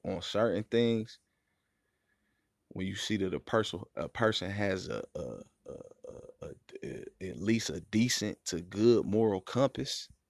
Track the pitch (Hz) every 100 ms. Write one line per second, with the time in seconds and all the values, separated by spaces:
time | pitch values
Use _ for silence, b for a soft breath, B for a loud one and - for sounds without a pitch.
0 | - 90 - 101 113 92 107 117 117 113
1 | 110 - _ _ _ _ _ _ _ _
2 | _ _ _ _ _ _ _ - 95 95
3 | - 110 95 76 - 113 107 85 - -
4 | 82 - 110 107 92 101 101 95 - 55
5 | - - 62 52 - _ - - - -
6 | - - - - 78 - - - - -
7 | - - 92 62 98 113 - 71 - 110
8 | 120 - 104 - - 85 87 98 113 110
9 | - 104 113 95 - 147 135 - 139 -
10 | - _ _